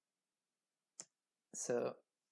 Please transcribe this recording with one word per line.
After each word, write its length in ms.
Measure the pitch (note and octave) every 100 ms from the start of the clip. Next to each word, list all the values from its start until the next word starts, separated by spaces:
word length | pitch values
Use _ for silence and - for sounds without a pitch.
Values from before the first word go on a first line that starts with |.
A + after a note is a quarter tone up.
| _ _ _ _ _ _ _ _ _ - - _ _ _ _
So 400 | - - A#2+ B2+ - _ _ _